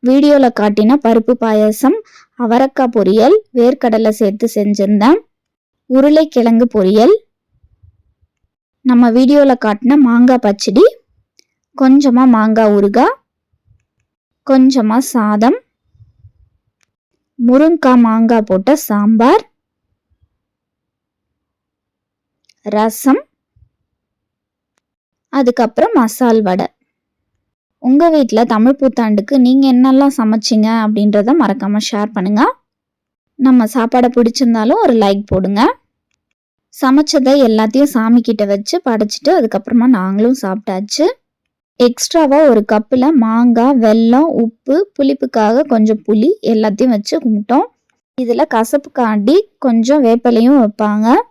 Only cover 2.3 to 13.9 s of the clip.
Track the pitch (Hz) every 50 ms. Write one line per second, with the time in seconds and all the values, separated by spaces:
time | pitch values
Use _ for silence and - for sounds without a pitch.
2.3 | _ _ 247 226 226 247 269 277 _ - 269 254 240 233 196 185 196 220 220 269
3.3 | 381 427 427 _ _ 254 233 240 269 254 - 240 220 220 226 214 214 - 233 202
4.3 | 190 208 - 233 - 233 208 208 208 202 202 196 208 208 202 240 320 440 - _
5.3 | _ _ _ _ _ _ _ _ _ _ _ _ 254 262 277 294 302 311 320 311
6.3 | - 254 226 233 233 226 247 240 - 214 190 185 196 214 226 294 415 453 _ _
7.3 | _ _ _ _ _ _ _ _ _ _ _ _ _ _ _ _ _ _ _ _
8.3 | _ _ _ _ _ _ _ _ _ _ _ 254 254 240 247 240 226 240 262 247
9.3 | 285 294 285 277 254 240 - 214 208 208 - 247 277 294 277 247 233 233 247 247
10.3 | 254 247 - 208 202 208 - - 196 233 370 508 - - _ _ _ _ _ _
11.3 | _ _ _ _ _ _ _ _ _ - 269 262 262 277 285 277 240 247 262 262
12.3 | 240 220 214 220 220 220 226 214 208 202 202 202 202 240 269 392 523 - _ _
13.3 | _ _ _ _ _ _ _ _ _ _ _ _